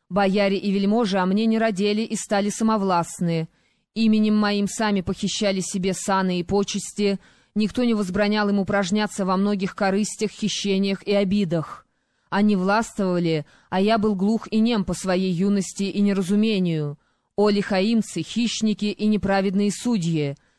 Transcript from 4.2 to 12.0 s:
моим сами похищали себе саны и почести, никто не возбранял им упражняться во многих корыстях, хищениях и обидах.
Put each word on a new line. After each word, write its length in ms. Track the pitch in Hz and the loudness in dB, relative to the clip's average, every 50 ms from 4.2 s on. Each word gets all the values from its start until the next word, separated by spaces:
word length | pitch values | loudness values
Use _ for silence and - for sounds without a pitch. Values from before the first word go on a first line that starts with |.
| 214 214 214 | 4 2 2
моим 320 | 214 214 202 208 202 202 190 | 2 2 2 0 0 -2 -2
сами 340 | - - 220 208 202 196 | -2 -2 -2 0 0 0
похищали 580 | 175 - 190 - - 185 - - 214 202 190 190 | -2 -4 -4 -4 -4 -4 -2 -2 -2 0 0 -2
себе 340 | 180 - - 196 175 196 185 | -4 -4 -4 -4 -2 -2 -4
саны 460 | - - - 190 190 185 185 180 175 | -2 -2 -2 0 0 0 0 0 -2
и 40 | 165 | -2
почести, 760 | - 196 202 202 - - 202 - - - - 208 202 196 190 - - _ _ _ _ _ | 0 0 0 0 -2 -4 -6 -8 -8 -4 -2 0 0 -2 -2 -6 -14 _ _ _ _ _
никто 300 | 208 214 190 - 254 247 | -2 -2 0 0 0 0
не 100 | 240 226 | 0 0
возбранял 560 | 208 208 180 180 214 208 202 208 214 208 202 | 0 -2 -2 0 0 0 2 2 0 0 2
им 80 | 202 202 | 0 0
упражняться 640 | 190 185 202 202 202 170 202 214 214 202 - - 196 | 0 0 0 0 0 0 0 0 0 -2 -2 -4 -2
во 140 | 180 190 185 | 0 0 2
многих 380 | 196 208 208 190 196 185 - | 2 0 0 0 -2 -4 -4
корыстях, 560 | - 208 190 190 202 214 - - - 220 208 | -2 0 0 0 0 -2 -2 -4 -4 -6 -6
хищениях 720 | - - - 196 - - - 202 196 190 196 196 196 - - | -4 -4 -4 -4 -4 -2 -2 0 0 0 0 0 -2 -4 -2
и 100 | 190 202 | 0 2
обидах. 720 | 202 202 185 196 208 202 160 170 165 147 - - - - _ _ _ | 2 2 2 2 0 0 0 0 -2 -2 -6 -10 -16 -20 _ _ _